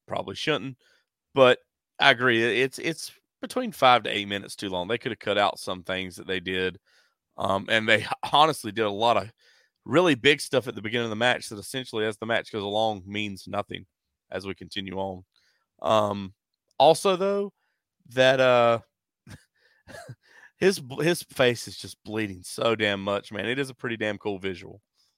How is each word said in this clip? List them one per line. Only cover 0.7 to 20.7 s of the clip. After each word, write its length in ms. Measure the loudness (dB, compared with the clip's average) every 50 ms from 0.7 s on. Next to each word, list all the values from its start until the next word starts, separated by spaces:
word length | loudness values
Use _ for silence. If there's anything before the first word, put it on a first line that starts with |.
| -12 -14 _ _ _ _ _ _ _ _ _ _ 4
But 260 | 6 8 8 6 4 _ _ _ _ _ _ _ 4
I 100 | 4 6
agree. 320 | 6 6 4 2 4 4 4
It, 160 | 2 2 2 0
it's, 140 | 0 -2 -6
it's 320 | -6 -6 -6 -6 -10 -16 -18 _ _ _ _ _
between 320 | -16 -8 -6 -6 -6 -6 -2
five 300 | 2 6 6 6 6 4
to 80 | 0
eight 180 | -4 -4 -4 -4
minutes 280 | -6 -6 -6 -10 -10
too 120 | -10 -8 -6
long. 200 | -4 -4 -4 -4
They 100 | -4 -4
could 140 | -4 -8 -10
have 60 | -6
cut 180 | -4 0 2 2
out 200 | 2 2 0 -2
some 220 | -8 -8 -8 -8 -6
things 320 | -6 -6 -6 -6 -8 -12
that 100 | -12 -8
they 140 | -6 -6 -4
did. 380 | -4 -4 -4 -2 -2 -4 -4 -8 _ _ _ _ _ _ _ _ _ _ _ -6
Um, 280 | -4 -2 -2 -2 -2 0
and 200 | -2 0 2 2
they 160 | 2 2 2 -2 -8 -8
<laughs> 140 | -4 0 4
honestly 400 | 4 4 4 2 -2 -8 -6 -4
did 120 | -2 -2
a 60 | -2
lot 260 | 0 0 2 2 2
of 160 | 2 0 -4 -10 _ _ _ _ _ _ _ _ _ _
really 320 | 0 2 4 4 4 2
big 240 | 4 4 2 2 2
stuff 260 | 0 -2 -2 -2 -2
at 80 | -2 -6
the 80 | -10 -8
beginning 220 | -6 -4 -4 -4
of 60 | -4
the 60 | -2
match 320 | 0 0 0 0 0 -4 -10
that 80 | -12 -14
essentially, 460 | -12 -10 -10 -10 -10 -6 -4 -2 -2
as 120 | -2 -4
the 100 | -4 -4
match 240 | -2 -2 -2 -2 -4
goes 140 | -6 -6 -6
along, 380 | -2 0 0 0 0 -2 -6 -10
means 400 | -10 -8 -8 -6 -8 -10 -12 -12
nothing 400 | -8 -6 -6 -6 -8 -10 -14 -14 -18 _ _ _ _ _ _ _ _
as 140 | -10 -10 -8
we 100 | -10 -10
continue 400 | -12 -14 -12 -10 -10 -10 -8 -8 -8
on. 260 | -8 -8 -10 -12 -18 _ _ _ _ _ _ _ _ _ _ _ 0
Um, 520 | 2 2 4 2 0 -2 -6 -8 -12 -14 _ _ _ _ _ _ _ _ 4
also, 340 | 6 6 6 4 2 0 0
though, 380 | 0 0 -2 -2 -2 -4 -6 -10 _ _ _ _ _ _ _ _ _ _ -4 2
that, 260 | 4 4 6 6 6
uh, 400 | 4 6 6 6 6 6 4 2 -2 _ _ _ _ _ _ _ _ -20 -20 -20 _ _ _ _ _ _ _ _ _ -20
<laughs> 680 | -20 -18 -18 -18 -20 -20 _ _ _ -20 -20 -20 _
his 220 | _ 2 2